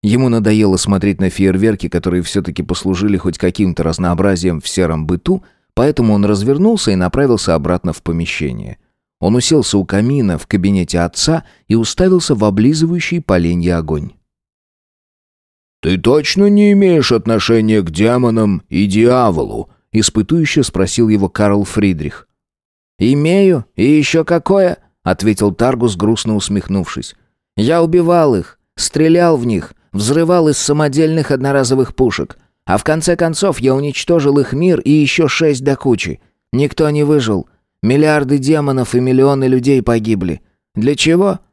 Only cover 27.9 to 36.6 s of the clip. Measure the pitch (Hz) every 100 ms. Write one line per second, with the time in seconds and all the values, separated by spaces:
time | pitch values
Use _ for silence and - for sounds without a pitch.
27.9 | 175 170 175 156 107 85 _ _ - -
28.9 | - 160 165 175 156 120 104 76 - _
29.9 | 95 104 147 165 180 156 147 - 147 151
30.9 | 135 160 160 147 135 135 139 127 131 123
31.9 | - 127 - - - _ _ - 107 -
32.9 | 156 156 170 170 160 196 147 127 131 143
33.9 | 131 - 170 143 143 131 143 180 170 -
34.9 | 151 143 - 156 - 160 135 135 131 135
35.9 | 113 90 64 _ _ _ 123